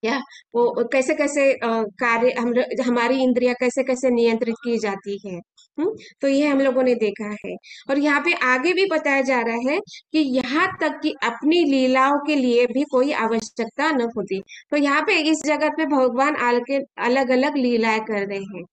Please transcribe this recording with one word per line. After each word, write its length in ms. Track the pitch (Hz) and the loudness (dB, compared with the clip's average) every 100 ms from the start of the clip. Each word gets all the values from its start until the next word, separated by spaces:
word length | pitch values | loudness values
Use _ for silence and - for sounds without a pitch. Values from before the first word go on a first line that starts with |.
या 140 | 220 269 262 - _ 233 | -2 -4 -6 -18 _ 0
वो 320 | 240 - 240 | 0 0 0
कैसे 260 | 269 254 | 0 0
कैसे, 400 | 302 294 294 269 | 0 0 2 2
अ, 300 | 262 233 226 220 - | 2 0 -2 -4 -4
कार्य, 320 | 247 233 247 254 | -2 2 0 0
हम, 140 | 240 240 240 - 247 | -2 0 0 -2 0
हमारी 380 | 240 240 262 | 0 2 2
इंद्रियां 320 | 262 240 247 247 | 2 2 2 0
कैसे 240 | 254 247 | -2 -2
कैसे 260 | 254 254 262 | -2 0 0
नियंत्रित 460 | 240 233 226 233 226 240 | 2 2 2 -2 -4 -4
की 140 | 233 | -2
जाती 500 | 208 196 202 202 202 | -4 -6 -8 -10 -10
है। 100 | 175 - _ _ - | -12 -14 _ _ -4
हम्म? 100 | 330 440 - _ | -4 -4 -14 _
तो 60 | 277 | 0
ये 200 | 277 294 | 2 2
हम 140 | 277 | 2
लोगों 220 | 269 254 | 2 2
ने 120 | 254 240 | 2 2
देखा 400 | 214 202 214 208 196 | 0 -4 -10 -10 -12
है। 100 | 185 - - - | -14 -16 -20 -4
और 80 | 277 | 0
यहाँ 240 | 294 294 | 2 2
पे 120 | 294 | 0
आगे 400 | 349 254 254 294 | 0 0 0 0
भी 120 | 359 392 | 0 0
बताया 360 | 320 302 277 | 0 0 0
जा 200 | 262 254 | 2 0
रहा 300 | 226 233 254 | 0 -2 -2
है 80 | 330 427 - _ | -4 -6 -18 _
कि 80 | 311 | -2
यहाँ 580 | 285 254 240 285 370 - | 0 0 0 0 -2 0
तक 180 | 311 294 | -4 -2
कि 100 | 302 - | -6 -4
अपनी 400 | 226 233 277 339 | -6 -2 0 2
लीलाओं 560 | 311 269 262 262 262 285 285 | 2 2 2 4 2 2 0
के 80 | 294 | 0
लिए 300 | 254 240 247 | 2 2 2
भी 180 | 247 | 0
कोई 280 | 294 254 269 | 0 0 0
आवश्यकता 800 | 285 220 226 220 - 226 - 302 | 0 0 -2 -4 -8 -8 -2 -2
न 100 | 294 | 0
होती। 400 | 233 240 190 190 196 - _ | -2 -4 -6 -6 -8 -20 _
तो 60 | 294 | 0
यहाँ 240 | 285 285 | 2 0
पे 140 | 311 370 | 2 0
इस 220 | 302 311 294 | 2 0 0
जगत 260 | 294 302 294 | 0 0 0
पे 80 | 311 | 0
भगवान 500 | 285 254 240 277 285 | 2 2 2 0 0
आल-, 280 | 247 240 240 | 0 0 0
के 60 | 277 262 - | -4 -4 -6
अलग-अलग 540 | 233 254 254 254 277 285 | 0 0 2 2 2 0
लीलाएं 440 | 247 240 220 220 | 0 2 2 0
कर 260 | 214 208 196 | -2 -4 -4
रहे 120 | 196 | -6
हैं। 240 | 196 190 180 | -8 -12 -14